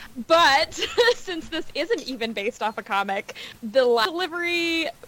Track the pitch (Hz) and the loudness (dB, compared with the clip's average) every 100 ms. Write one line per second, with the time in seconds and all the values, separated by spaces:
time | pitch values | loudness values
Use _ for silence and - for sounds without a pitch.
0 | - 254 - 330 311 277 330 - - - | -8 -8 2 6 6 4 0 -4 -4 2
1 | 480 494 - 330 - 320 - 277 339 415 | 4 2 -4 -8 -6 -8 -6 -6 -2 -2
2 | 254 254 226 208 202 - 214 220 208 202 | -4 -6 -6 -4 -6 -4 -4 -4 -2 -2
3 | 202 196 - - - - 226 262 247 233 | 0 -4 -6 -14 -16 -12 0 4 6 4
4 | 220 330 359 349 339 339 339 330 311 - | 2 0 -4 -2 -2 0 0 0 -2 -8